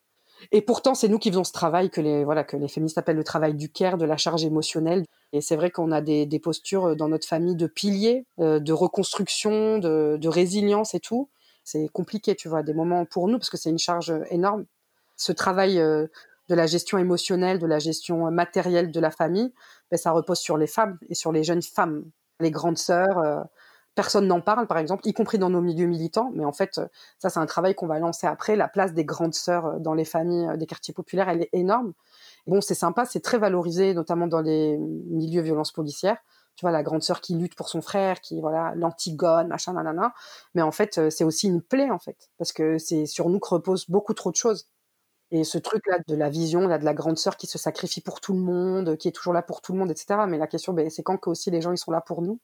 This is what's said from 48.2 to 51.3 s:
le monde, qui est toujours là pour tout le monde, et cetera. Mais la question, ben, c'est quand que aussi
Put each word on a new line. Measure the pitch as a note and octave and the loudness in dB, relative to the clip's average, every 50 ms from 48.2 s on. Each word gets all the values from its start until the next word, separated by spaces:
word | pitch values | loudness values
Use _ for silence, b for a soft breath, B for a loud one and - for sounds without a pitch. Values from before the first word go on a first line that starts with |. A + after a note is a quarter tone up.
| - - F#3+ | -6 -4 -2
le | F#3 | -2
monde, | F#3 F3+ F3+ F3+ F3+ F#3 F#3 F#3+ F#3 E3 D#3 | 0 0 0 0 0 0 0 0 0 -2 -2
qui | D#3 - | -2 -2
est | F3 | -4
toujours | E3 - - F3+ | -4 -4 -4 0
là | F3 E3+ E3+ | 0 0 -2
pour | - D#3+ - | -4 -10 -12
tout | - - F#3 | -8 -6 -2
le | |
monde, | F#3+ F#3 F3 | -2 -2 -2
et | D#3+ | -4
cetera. | - - - G3+ G#3 G#3+ | -6 -4 -2 0 0 0
Mais | G3 E3+ D3+ | 0 0 -2
la | D#3 | -2
question, | D3+ - E3 - - F#3 | -2 -4 -6 -4 -2 -2
ben, | E3 D3+ D#3+ | 0 0 -2
c'est | - - D#3 | -4 -6 -4
quand | - F#3+ | -2 -2
que | F#3+ - | -2 -2
aussi | F3 | -4